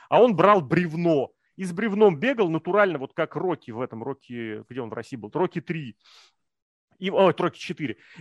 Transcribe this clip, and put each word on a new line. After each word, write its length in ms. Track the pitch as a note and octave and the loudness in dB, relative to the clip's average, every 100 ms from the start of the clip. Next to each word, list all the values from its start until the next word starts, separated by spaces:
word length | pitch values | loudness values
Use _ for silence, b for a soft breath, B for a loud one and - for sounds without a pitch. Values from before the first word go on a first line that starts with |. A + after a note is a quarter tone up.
| b | b
а 120 | D#3 | 4
он 140 | B3 E3 | 6 6
брал 260 | F#3+ G#3 | 4 4
бревно. 720 | B2+ F3 F3 D#3+ E3+ D3+ A#2+ _ _ - | 2 0 0 -2 0 2 0 _ _ -10
И 60 | |
с 80 | F#3+ | -8
бревном 480 | F3 A3+ G3+ G#3+ D3 | -4 -4 4 4 4
бегал 300 | A#3 A#3+ F3+ | 0 0 0
натурально, 480 | D#3+ F#3 G3+ G3+ D3+ | -2 0 2 2 0
вот 160 | C3+ | -8
как 220 | - D#3 D3+ | -6 -6 -4
Рокки 360 | F3+ D#3 - | -4 -6 -8
в 80 | A2+ | -10
этом, 240 | B2+ A2 | -8 -8
Рокки, 600 | A#2 C#3 - A#2+ A2+ G#2+ A2 | -10 -10 -12 -12 -10 -12 -12
где 120 | B2 | -12
он 80 | A2+ | -10
в 40 | |
России 220 | G#2+ A2 B2 | -10 -12 -12
был? 160 | G#2+ | -8
Рокки 280 | D3+ F3+ E3+ | -4 -4 -4
три. 360 | - E3 C3 - b b b _ _ _ _ _ _ _ | -8 -10 -10 -16 b b b _ _ _ _ _ _ _
И, 100 | F#3 | -2
ой, 240 | D#3+ F#3+ - | 4 4 4
Рокки 200 | E3+ - | -2 -4
четыре. 380 | - E3+ C#3 - B B | -12 -8 -8 -8 B B